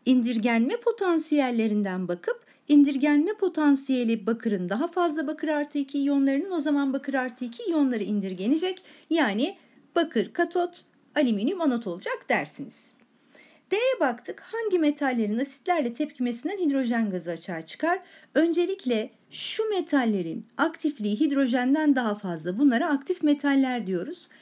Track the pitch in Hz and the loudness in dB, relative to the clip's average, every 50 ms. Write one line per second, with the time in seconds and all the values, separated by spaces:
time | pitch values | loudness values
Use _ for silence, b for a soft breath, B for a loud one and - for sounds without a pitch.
0 | - 240 262 254 226 240 240 226 202 247 233 226 233 277 427 480 - 480 466 466 | 2 4 4 4 4 2 0 0 0 2 2 2 2 2 0 0 0 0 0 0
1 | 392 359 339 320 311 - 302 294 269 247 240 226 220 220 208 208 202 196 185 185 | 2 2 2 2 0 0 2 2 2 2 2 0 0 2 2 0 0 0 -2 -2
2 | 185 170 175 180 - - 494 - _ b b b b b 294 294 285 285 285 269 | -2 -4 -4 -4 -4 -6 -6 -6 _ b b b b b 6 6 6 6 4 2
3 | 262 302 294 294 302 392 427 - 403 359 - 311 302 294 285 269 277 - 262 247 | 2 4 4 4 4 2 0 0 -2 -2 0 2 4 4 4 4 2 0 0 0
4 | 240 226 226 226 185 208 233 226 - 226 202 185 180 175 196 226 311 339 - 370 | 2 2 0 0 0 -2 -2 -2 0 -2 -2 -2 -2 -2 -2 -2 -2 -2 0 0
5 | 349 339 294 311 302 269 311 311 - 302 302 294 294 294 - 294 277 277 - 285 | 0 2 0 -2 -4 -4 -4 -4 -2 -2 -2 -2 -2 -2 -4 -4 -4 -4 -2 -2
6 | 277 285 285 277 269 269 269 277 359 392 370 330 277 302 285 285 285 269 247 277 | 0 2 2 4 4 4 2 2 0 -2 -2 -2 0 0 0 2 2 0 -2 -2
7 | - - 262 262 254 254 240 - 254 233 240 - 480 403 330 311 285 262 247 220 | -4 -4 -2 -2 -2 -4 -6 -8 -10 -10 -10 -8 -4 -2 0 2 2 2 2 0
8 | 202 180 208 202 190 190 185 175 185 226 294 311 359 370 370 - - B B B | -2 -2 -2 -2 -2 -4 -4 -4 0 0 0 0 0 -2 -4 -6 -12 B B B
9 | B B 311 330 285 220 196 208 269 370 403 b b b b b b _ - 349 | B B 0 2 2 2 0 0 -2 -2 -4 b b b b b b _ 0 0
10 | 330 320 - 233 190 - - - 349 339 - 359 349 349 - - - _ _ _ | 0 0 0 -2 -2 -2 -2 -2 -2 0 0 -2 -2 -2 -4 -12 -20 _ _ _
11 | _ _ - 285 302 247 214 196 208 277 392 359 330 285 247 226 233 196 170 185 | _ _ -2 0 2 2 2 0 0 -2 -2 0 0 0 0 -2 -4 -6 -8 -6
12 | - - 508 440 - - 247 185 143 147 - - 143 - - - - - - _ | -6 -6 -8 -6 -2 -2 -2 0 -2 -4 -8 -12 -14 -14 -14 -14 -16 -16 -18 _
13 | _ _ _ b b b b b b b b b b - 370 415 480 523 523 403 | _ _ _ b b b b b b b b b b -4 -2 0 0 0 0 2
14 | 330 262 233 233 - - 359 - - - - 453 453 427 370 349 311 294 294 - | 0 0 -2 -2 -8 -14 -14 -14 -14 -10 -8 -6 -2 0 0 2 2 2 0 0
15 | 285 269 254 233 220 208 214 233 277 277 - - - 359 349 330 269 240 240 - | -2 -2 0 0 0 0 0 -2 -4 -4 -8 -6 -2 0 0 0 0 -2 -2 -4
16 | 302 294 - - 254 240 233 233 - 311 403 392 359 294 277 269 262 226 240 233 | -6 -6 -4 -4 -4 -4 -4 -4 -6 -6 -4 -2 -2 0 0 0 0 0 0 0
17 | 226 208 185 180 156 170 170 165 - - 175 160 160 - - - - 330 349 381 | 0 -2 -2 -4 -6 -6 -8 -8 -8 -10 -10 -10 -10 -12 -10 -4 -2 0 0 -2
18 | B B B B B B B 285 320 339 320 339 349 349 381 392 - 254 240 214 | B B B B B B B 2 2 2 2 2 0 0 -2 -4 -2 -2 -2 -2
19 | 220 - - _ _ _ - - - - - - 440 440 415 370 302 - 294 277 | -2 -4 -10 _ _ _ -14 -12 -10 -8 -4 -4 -2 -2 0 -2 -2 0 0 0
20 | 247 226 208 196 170 165 160 - - _ _ - 294 330 320 - - 302 294 - | 2 2 0 0 -2 -4 -6 -10 -12 _ _ 0 0 0 0 -2 -4 -4 -4 -2
21 | 208 208 208 208 311 285 277 269 277 240 233 262 247 254 277 311 311 294 269 262 | -4 -2 0 0 0 2 2 2 2 2 2 0 2 2 2 2 4 4 2 2
22 | 240 220 202 208 - 185 170 160 151 175 185 208 294 285 233 240 330 330 294 277 | 2 -2 -2 -4 -4 -6 -6 -6 -6 -4 0 2 4 4 4 4 2 0 -2 -2
23 | - - 370 - - 294 294 294 - 285 277 269 269 254 254 247 196 180 190 170 | -2 -4 -4 0 2 2 2 2 2 2 2 2 2 2 0 -4 -4 -2 -2 -2
24 | 185 262 349 - - - B B | -4 -6 -10 -14 -16 -20 B B